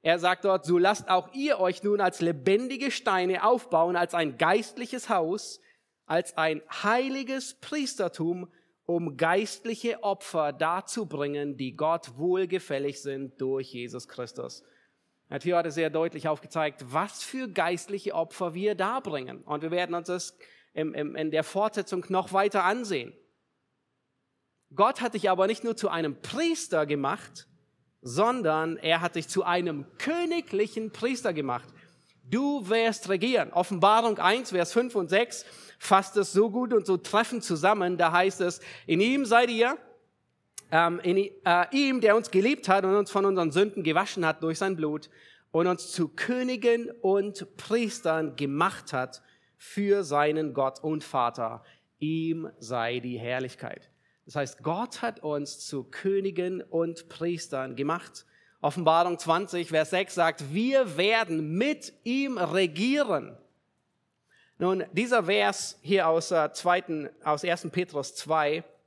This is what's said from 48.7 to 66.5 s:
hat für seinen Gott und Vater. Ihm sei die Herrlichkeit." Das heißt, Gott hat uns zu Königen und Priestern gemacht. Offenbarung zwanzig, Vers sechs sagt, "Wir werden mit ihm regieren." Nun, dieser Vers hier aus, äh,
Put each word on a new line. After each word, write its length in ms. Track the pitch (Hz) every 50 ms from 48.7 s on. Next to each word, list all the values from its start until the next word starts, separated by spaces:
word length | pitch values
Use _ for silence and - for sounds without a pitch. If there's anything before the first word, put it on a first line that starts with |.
| 190 - - - -
hat 300 | 131 127 131 - - _ _ _ _ _ _ _
für 480 | _ - - - - 202 202 202 202 185
seinen 500 | 143 143 143 147 151 151 156 156 151 127
Gott 300 | 131 135 131 131 - -
und 180 | 156 156 151 -
Vater. 640 | - - 135 120 120 117 - 120 113 117 113 _ _ - _ _ _ _ _
Ihm 500 | 151 151 160 160 160 160 160 165 160 - - _
sei 420 | 117 110 127 123 113 117 123 127
die 180 | 120 123 123 117
Herrlichkeit." 720 | 113 120 127 131 131 127 - - - - - - _ _ _ _ _ _ _ _ _
Das 100 | - -
heißt, 260 | 151 143 127 - _ 120
Gott 380 | 151 160 185 233 240 - -
hat 200 | - 233 - - -
uns 440 | 156 147 147 147 143 - - -
zu 180 | - - 139 123
Königen 760 | - - - - 190 196 196 196 196 175 165 180 180 185 180
und 480 | 180 - - 165 165 165 165 165 - _
Priestern 680 | - - 160 170 175 165 - - - 131 131 131 123
gemacht. 500 | 113 139 143 165 175 - - _ - - _ _ _ _ _ _ _
Offenbarung 580 | - 143 151 180 170 160 160 165 175 180 175 165
zwanzig, 500 | - 165 165 170 202 190 - 175 170 -
Vers 200 | 156 156 156 151
sechs 260 | - 180 196 185 -
sagt, 380 | - 170 165 156 - 151 135 143
"Wir 460 | 190 226 254 269 269 262 202 151 147
werden 580 | 180 202 226 226 220 175 165 160 156 151 160
mit 380 | 185 233 285 302 294 - - - _ _
ihm 320 | 233 247 269 277 277 254
regieren." 1000 | 214 180 151 156 190 190 175 151 160 202 247 269 294 285 233 185 143 117 - - - _ _ _ _ _ _ _ _ _ _ _ _ _ _ _ _ _ _ _ _ _ _ _ _
Nun, 260 | 170 180 190 190 160 - -
dieser 320 | 160 226 247 247 233 190
Vers 540 | 160 196 208 202 202 190 - - - - _
hier 280 | _ 139 196 196 175 160
aus, 220 | 160 165 165 -
äh, 220 | 180 165 151 151